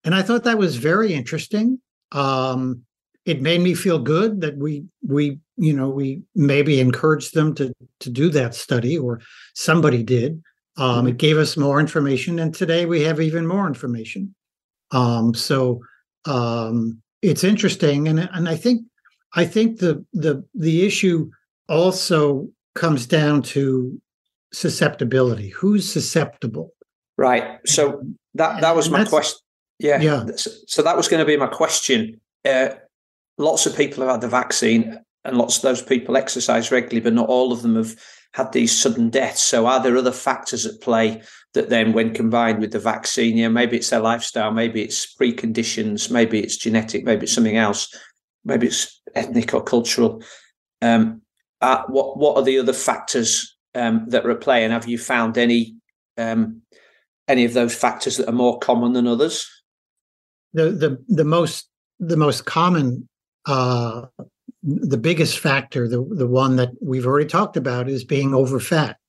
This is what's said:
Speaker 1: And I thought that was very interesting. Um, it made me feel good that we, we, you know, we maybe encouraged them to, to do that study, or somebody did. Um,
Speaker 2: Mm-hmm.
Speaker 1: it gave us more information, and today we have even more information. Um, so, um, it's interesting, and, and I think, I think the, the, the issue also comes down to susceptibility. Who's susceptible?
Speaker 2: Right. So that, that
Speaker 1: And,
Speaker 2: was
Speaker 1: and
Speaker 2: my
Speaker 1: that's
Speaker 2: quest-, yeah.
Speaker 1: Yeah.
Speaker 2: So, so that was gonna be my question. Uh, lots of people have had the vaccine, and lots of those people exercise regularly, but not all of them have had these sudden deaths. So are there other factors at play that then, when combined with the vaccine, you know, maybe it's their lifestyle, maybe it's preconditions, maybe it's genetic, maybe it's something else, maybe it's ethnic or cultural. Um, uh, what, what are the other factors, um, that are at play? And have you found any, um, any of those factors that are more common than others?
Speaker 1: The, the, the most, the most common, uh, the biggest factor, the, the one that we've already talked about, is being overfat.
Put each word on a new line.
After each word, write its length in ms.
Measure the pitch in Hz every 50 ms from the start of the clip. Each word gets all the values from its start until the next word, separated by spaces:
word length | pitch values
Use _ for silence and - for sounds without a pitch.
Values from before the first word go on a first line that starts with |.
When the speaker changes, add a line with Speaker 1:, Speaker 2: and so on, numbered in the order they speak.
| -
Speaker 1:
And 100 | 160 180
I 80 | 190
thought 220 | 185 196 240 240 240
that 140 | 240 233
was 180 | 214 196 170 131
very 380 | 117 123 151 175 208 226 214 170
interesting. 680 | 139 123 - 160 156 - - - 208 220 240 262 254 _ _ _ _ _ _
Um, 720 | - 143 139 135 131 131 131 131 127 131 127 127 127 123 _ _ _ _ _ _ _ _ _
it 160 | 180 160 127
made 200 | 135 160 170 175
me 120 | 175 185 165
feel 260 | 170 - 190 165 147
good 420 | 120 139 156 170 214 226 214 190
that 160 | 165 151 143
we, 260 | 143 143 156 151 143 160 - _ _ 285
we, 320 | 143 135 147 147 143 139 147 _ _ _
you 160 | - 180 156 147
know, 160 | 135 131 135
we 320 | 135 139 139 135 135 180 - _ _
maybe 460 | 185 143 139 135 143 143 151 147 131
encouraged 520 | 127 127 123 - - 156 156 147 - - -
them 220 | 160 156 156 143
to, 180 | - 139 127 120 _ 123 _ _ _
to 80 | - 135
do 200 | 120 127 151 175
that 240 | 147 143 123 123 123
study, 440 | - - - 135 120 110 123 127
or 240 | - 131 123 117 113 - - - - - - _
somebody 480 | - - - 160 170 156 151 127 120 113
did. 380 | 123 127 120 117 147 165 165 - _ _ _ _ _ _
Um, 220 | - 135 127 120
Speaker 2:
Mm-hmm. 100 | 120 120
Speaker 1:
it 100 | 143 123
gave 200 | 123 156 156 156
us 180 | 156 151 151 -
more 240 | 156 139 143 139 147
information, 600 | 156 156 - 156 143 139 135 127 - 180 170 170
and 140 | 165 160 160
today 320 | - 185 156 165 170 175
we 180 | 165 175 160 147
have 180 | 160 160 151
even 260 | 165 160 156 170 165
more 200 | 165 180 202 196
information. 680 | 165 131 - - 127 120 113 110 107 - 98 95 98 - _ _ _ _ _ _ _ _ _ _ _
Um, 420 | - 127 123 120 120 117 113 117 113
so, 480 | 117 - - 147 131 131 127 120 123 123 _ _ _ _ _ _ _ _
um, 760 | 151 139 123 120 117 117 117 113 113 117 117 113 113 113 - _ _ _ _
it's 220 | - 185 131 - -
interesting, 640 | 185 214 208 - 175 - - 170 147 139 143 151
and, 120 | 156 160 160
and 300 | 180 - - 185 170 165
I 60 | 160
think, 260 | 160 - 240 247 226 226 _ _ _ _ _ _ _ _ _ -
I 100 | 170 175
think 340 | 165 - 214 226 226 226 -
the, 240 | 185 170 147 - - _ -
the, 300 | 180 151 160 143 135 - _ _
the 320 | 233 156 165 160 170 190
issue 440 | 208 196 - 208 185 170 160 156 156 - _ _ _ _ _ _ -
also 800 | 156 160 175 185 185 185 - - 175 156 147 147 143 135 - - _ _ _ _ _
comes 300 | - 165 165 151 131 120
down 380 | - 175 156 151 147 147 147 123
to 580 | - - 139 139 135 131 131 123 127 - - _ _ _ _ _ _ _ _ _ _
susceptibility. 960 | - - - 160 - - 160 - - - 139 120 131 131 127 123 113 104 101 98
Who's 400 | - - - 202 208 202 185 -
susceptible? 840 | - 156 123 - - 160 139 127 - _ - 113 110 156 165 - _ _ _ _ _ _ _ _ _
Speaker 2:
Right. 420 | - 139 127 123 117 - - - - -
So 360 | - - - 147 143 139 - - - - _ _ _ _
that, 260 | 147 160 160 - 180
that 80 | 156 165
Speaker 1:
And, 60 | 170
Speaker 2:
was 120 | 165 147
Speaker 1:
and 60 | 165 151
Speaker 2:
my 60 | 185
Speaker 1:
that's 120 | 214 214
Speaker 2:
quest-, 320 | - 156 - - - - _ _ _ _ _ _ _ _
yeah. 220 | - 147 143 135
Speaker 1:
Yeah. 240 | 156 151 147 131 110 107 -
Speaker 2:
So, 160 | - - - - - -
so 140 | - - -
that 160 | 151 165 175
was 100 | - 160
gonna 160 | - 175 160 160
be 140 | 151 151
my 100 | 143 135
question. 720 | 120 - - 160 160 - - - - 131 113 110 110 - - _ _ _ _ -
Uh, 260 | 135 135 127 131 131 - - - _ _ _ _ _ _ _ _ _ _
lots 280 | - 147 156 151 156 -
of 100 | 147 -
people 280 | - 147 139 - 131 131
have 100 | 131 127
had 80 | 113
the 60 | 123
vaccine, 720 | 113 117 123 - - - - 120 113 113 113 113 - - - _ _ _ _ _
and 140 | 131 127
lots 200 | 120 117 - -
of 40 | -
those 220 | - 135 127 120 -
people 340 | - 135 120 120 - 120
exercise 540 | 113 107 - - 127 - - 117 117 113 -
regularly, 300 | 131 123 120 - 113 113
but 120 | 113 117 113
not 160 | 120 113 -
all 240 | 127 127 127 127 120
of 80 | 113
them 140 | 117 117 113
have 200 | 113 110 110 113 - - - - - _ _ -
had 180 | - 131 -
these 240 | - 127 117 117 -
sudden 320 | - - 120 113 120 117 117
deaths. 300 | 117 135 127 110 - -
So 260 | - - 135 117 113
are 140 | 120 131 127
there 140 | 120 127 120
other 160 | 127 123 127
factors 540 | 120 - - 139 127 - - - - 113 110
at 160 | 110 107 -
play 400 | - 127 117 113 113 110 110 110 - - - - _ _ -
that 160 | 131 - -
then, 240 | 120 113 110 113 110
when 220 | 113 113 113 110
combined 440 | - 113 113 117 117 117 113 110 107
with 120 | 107 104
the 80 | - 107
vaccine, 580 | 98 117 110 - - - - 127 117 117 113
you 60 | 117 113
know, 60 | 113
maybe 280 | 113 120 123 117 120
it's 140 | 117 - -
their 80 | 127 113
lifestyle, 520 | 110 113 117 117 - - - 120 107 110
maybe 300 | 110 113 117 113 113 110
it's 340 | 104 - - - - - -
preconditions, 960 | _ 135 123 117 - - 113 110 117 113 - - 113 107 110 104 107 - -
maybe 300 | 120 120 113 110 113 107
it's 180 | 101 - -
genetic, 460 | - - 117 110 110 110 - - - -
maybe 200 | 123 113 101 -
it's 80 | 101
something 260 | - 127 113 110 107
else, 380 | 113 110 104 101 - - - - - - - _ _ _ _ _ _ _
maybe 220 | 139 135 117 120
it's 340 | 113 - - - - - _ _ - -
ethnic 400 | 120 117 123 120 120 113 - -
or 100 | 123 -
cultural. 600 | - - 120 117 - - - 120 113 113 113 - - - - _ _ _ _ _ _ _ _
Um, 400 | 117 117 117 113 110 113 - - _ _ _ _ _ _ _ _
uh, 220 | 123 127 131 135 -
what, 300 | 127 131 135 135 - -
what 200 | - 147 147 -
are 60 | 135 120
the 140 | 131 131
other 160 | 131 120 123 123
factors, 840 | - - - 120 - - - - 123 113 - - - - - _ _ _ _ -
um, 300 | 127 120 113 113 113 110 -
that 160 | 120 120 -
are 60 | 117
at 100 | 113 -
play? 220 | - 147 131 117 110
And 100 | 110 117
have 140 | 117 110
you 100 | 117 120
found 400 | 117 - - 131 117 117 110 113
any, 380 | 120 120 120 120 117 117 113 - - _ _ _ _ _ _ _
um, 440 | - 117 113 113 113 110 110 113 - _ _ _ _ _ _ _ _ _ _ _ _ _
any 180 | - 139 127 120
of 80 | 117 120
those 220 | 127 120 117 -
factors 420 | - - 120 - - - 135 -
that 100 | - -
are 60 | - 117
more 240 | 123 123 123 120
common 360 | - - - 123 117 120 120 123
than 120 | 123 120
others? 420 | 120 120 117 147 165 165 - - - - _ _ _ _ _ _ _ _ _ _ _ _ _ _ _ _ _ _ _ -
Speaker 1:
The, 180 | 160 160 165
the, 320 | 208 156 151 147 131 127 -
the 160 | - 202 147 156
most, 460 | 151 160 170 170 160 - - - _ _ _ _ _ _ _
the 180 | 196 160 170
most 280 | 156 151 147 123 - -
common, 600 | - - 160 170 185 180 160 139 123 123 - - _ _ _ _ _ _ _ _
uh, 600 | - 139 131 127 127 123 120 120 113 110 120 120 - _ - - _ _ _ _ - - _ -
the 340 | 143 147 - 262 156 135
biggest 420 | 117 110 160 180 156 160 - - -
factor, 480 | - 160 135 139 131 - - 139 120
the, 160 | 113 123 120 131 -
the 160 | 220 160 127
one 280 | 120 123 131 135 131 131
that 140 | 127 123 123 123 -
we've 240 | 226 143 131 131 120
already 220 | 127 135 147 147
talked 300 | 147 - 175 214 160 -
about, 320 | 160 123 131 123 123 123 135
is 140 | 135 123 104
being 300 | - 151 135 139 135 135
overfat. 640 | 131 135 123 135 120 - - 170 156 147 123 - _ _